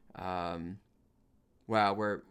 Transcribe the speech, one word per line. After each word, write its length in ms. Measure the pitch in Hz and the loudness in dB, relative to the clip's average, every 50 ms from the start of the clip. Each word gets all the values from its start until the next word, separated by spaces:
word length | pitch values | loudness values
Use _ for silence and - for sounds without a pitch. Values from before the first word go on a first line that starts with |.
| - - - | -20 -20 -16
Um, 640 | - 90 92 90 90 87 85 87 85 85 87 95 104 - _ _ _ _ _ _ _ _ _ _ _ _ _ _ _ _ - | -10 -8 -6 -4 -4 -4 -4 -4 -6 -6 -8 -10 -12 -16 _ _ _ _ _ _ _ _ _ _ _ _ _ _ _ _ 0
wow, 260 | 113 110 104 101 98 | 2 4 4 4 4
we're, 280 | 107 107 104 101 92 - - | 2 0 0 0 -2 -6 -12